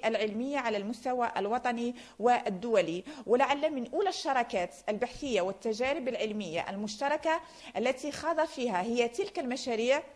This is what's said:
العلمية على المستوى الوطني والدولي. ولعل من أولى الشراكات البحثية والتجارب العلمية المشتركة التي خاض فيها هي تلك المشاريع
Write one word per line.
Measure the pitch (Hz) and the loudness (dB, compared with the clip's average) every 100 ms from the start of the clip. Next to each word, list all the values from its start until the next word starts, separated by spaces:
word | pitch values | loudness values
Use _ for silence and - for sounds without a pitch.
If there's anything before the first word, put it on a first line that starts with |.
العلمية | 226 220 214 208 262 285 | 0 0 0 -2 -2 -2
على | 240 214 | 0 -2
المستوى | 202 240 269 254 233 - | -4 -4 -2 0 0 0
الوطني | 196 247 247 233 240 247 - - | 0 0 0 -2 -4 -6 -12 0
والدولي. | 233 247 226 185 233 214 160 175 - 285 220 | 4 4 2 -4 2 4 4 -2 -6 -8 2
ولعل | 247 262 285 311 | 4 6 4 0
من | 277 240 | -2 -2
أولى | 320 403 | 0 0
الشراكات | - 311 247 240 196 175 - - | 0 0 0 2 0 -2 -4 -4
البحثية | 214 240 - 285 208 | -2 -2 -4 0 2
والتجارب | 185 196 226 214 262 311 254 | 2 -2 -4 0 0 0 -2
العلمية | 233 214 214 185 160 - | -2 -2 -2 -2 -2 -2
المشتركة | 196 214 - 277 302 320 330 - - - - | -4 -6 -2 0 0 2 0 -2 -18 -8 -2
التي | 240 262 302 | 0 0 -4
خاض | - 311 320 | -4 -2 2
فيها | 320 294 240 180 | 0 0 0 0
هي | 226 240 233 | 0 2 2
تلك | 240 403 349 | 0 -4 -4
المشاريع | 262 254 262 220 247 285 - | -4 -4 -2 0 2 2 0